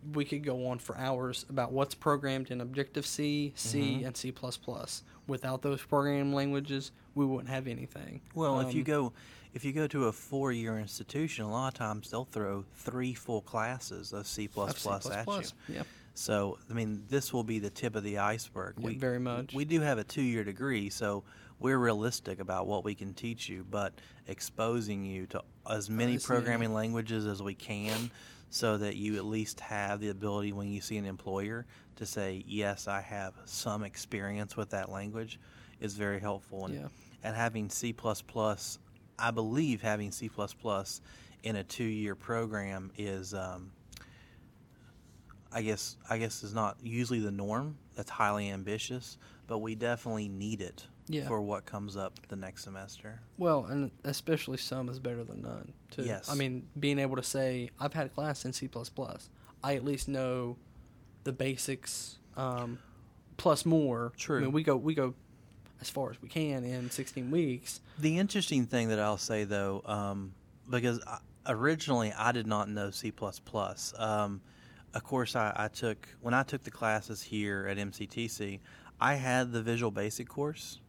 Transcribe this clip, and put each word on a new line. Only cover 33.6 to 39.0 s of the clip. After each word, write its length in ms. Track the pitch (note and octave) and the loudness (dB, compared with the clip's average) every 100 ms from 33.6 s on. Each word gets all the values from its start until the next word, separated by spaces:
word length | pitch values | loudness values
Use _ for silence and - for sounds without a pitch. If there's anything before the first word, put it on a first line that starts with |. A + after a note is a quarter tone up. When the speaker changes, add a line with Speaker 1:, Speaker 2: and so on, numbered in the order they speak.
| - G#2 | -2 -2
Speaker 2:
experience 720 | G#2 - - G#2+ G2+ G#2 G#2 - | -2 -8 -6 -2 -2 -2 -4 -4
with 140 | G#2 | -2
that 180 | G2+ F#2+ | -2 -4
language," 480 | F#2+ G2+ A2 A2+ - - - - - | -4 -6 -6 -8 -10 -18 -20 -20 -8
is 140 | A2 G2+ | -8 -2
very 240 | G#2 G2+ | -2 0
helpful. 440 | G#2 G2 - F#2+ F#2+ | -2 -4 -6 -8 -6
And, 80 | |
Speaker 1:
Yeah. 140 | D2+ C#3+ - - - | -6 -8 -12 -20 -8
Speaker 2:
and 100 | A2 A2 | -4 2
having 320 | A#2 A2 G#2 | 2 2 -2
C 240 | - A#2+ | -2 -2
plus 300 | A2+ A#2 G#2 | 0 0 0
plus, 560 | - A#2+ G#2+ G#2 - - - - | -2 2 2 2 -4 -10 -14 -20